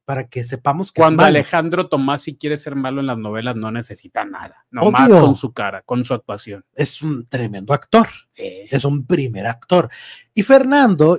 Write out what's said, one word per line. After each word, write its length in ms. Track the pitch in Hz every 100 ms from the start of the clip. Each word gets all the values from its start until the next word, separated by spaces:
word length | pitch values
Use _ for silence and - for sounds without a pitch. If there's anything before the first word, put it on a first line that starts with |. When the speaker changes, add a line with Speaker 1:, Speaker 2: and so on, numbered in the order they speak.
| -
Speaker 1:
para 220 | 135 127
que 160 | 127
sepamos 480 | 120 131 143 147 190
que 80 | -
es 40 |
Speaker 2:
Cuando 200 | 160 160
Speaker 1:
malo. 60 | 156
Speaker 2:
Alejandro 580 | 147 139 175 165 165 147
Tommasi 480 | 143 135 143 - 139
quiere 220 | 151 147
ser 180 | 147 139
malo 240 | 131 139
en 80 | 135
las 100 | 120
novelas, 380 | 107 110 120 113
no 160 | 110
necesita 540 | 117 113 - - - 104
nada. 420 | 95 - _ _
Nomás 400 | 131 185 254 262
Speaker 1:
Obvio. 120 | 185
Speaker 2:
con 140 | 139 135
su 180 | 123
cara, 280 | - 101 95
con 200 | - 123
su 100 | 123
actuación. 520 | 120 - 101 - 98 _ -
Speaker 1:
Es 260 | 143 -
un 240 | 156 135 120
tremendo 460 | 123 113 98 104
actor. 340 | 143 - 226 226 - _ -
Speaker 2:
Sí. 80 | - 92 101
Speaker 1:
Es 140 | 135 139
un 220 | 143 120
primer 400 | 170 131 98 110
actor. 420 | 120 - 180 120 - - - _ -
Y 80 |
Fernando 760 | 196 269 262 285 254 165 156